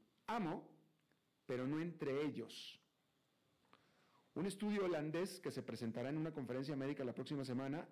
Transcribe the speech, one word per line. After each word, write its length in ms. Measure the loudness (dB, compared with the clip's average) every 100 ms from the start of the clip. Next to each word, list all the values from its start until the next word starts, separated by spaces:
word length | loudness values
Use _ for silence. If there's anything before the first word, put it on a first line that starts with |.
| _ _ -4
amo, 420 | 0 0 -2 -6 -18 _ _ _ _ _ _ -2
pero 220 | 0 2
no 120 | 2
entre 440 | 0 -2 0 2
ellos. 560 | 2 0 -4 -8 -12 -16 _ _ _ _ _ _ _ _ _ -20 _ _ _ _ _ -4
Un 100 | -2
estudio 400 | 0 2 4 4
holandés 540 | 4 2 2 0 -2
que 120 | -4
se 120 | -4
presentará 460 | -4 -2 -2 0 0
en 80 | 2
una 140 | 0
conferencia 440 | 0 -2 0 0 0
médica 280 | 0 0
la 100 | 0
próxima 300 | -2 -2 -2
semana 440 | 0 0 0 -2 -2